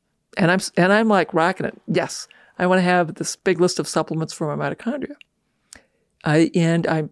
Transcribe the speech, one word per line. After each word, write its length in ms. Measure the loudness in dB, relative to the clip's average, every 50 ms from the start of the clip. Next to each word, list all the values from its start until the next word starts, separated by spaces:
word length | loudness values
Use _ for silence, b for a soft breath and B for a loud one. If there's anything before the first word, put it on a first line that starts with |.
| _ _ _ _ _ _ _
And 140 | 0 2 2
I'm 60 | 2
s-, 160 | 2 -2 -2 0
and 160 | 2 4 4 4
I'm, 160 | 4 4 4
like, 240 | 4 2 2 2 0
rocking 320 | 0 2 2 0 -2 -4
it. 160 | -6 -8 -8 _
Yes, 420 | -4 -2 -2 -2 -4 -6 -12 -16 -18 b b b b b b
I 80 | 0
wanna 160 | 2 2 2 2
have 320 | 4 2 2 2 0 -4
this 200 | -8 -8 -8 -8
big 260 | -4 -2 -2 2 2
list 180 | 2 0 0 -2
of 100 | -6 -4
supplements 460 | -2 -4 -4 -2 -4 -6 -6 -6 -6
for 200 | -6 -6 -6 -4
my 140 | -4 -4 -4
mitochondria. 460 | -6 -6 -6 -6 -6 -6 -8 -10 -12 -16 _ _ _ _ _ _ _ _ _ b b b b b b b b b _ _ -2
I, 280 | 0 2 2 2 2 2
and 320 | 2 2 2 2 0 0
I'm, 220 | -2 -2 -2 -4 -6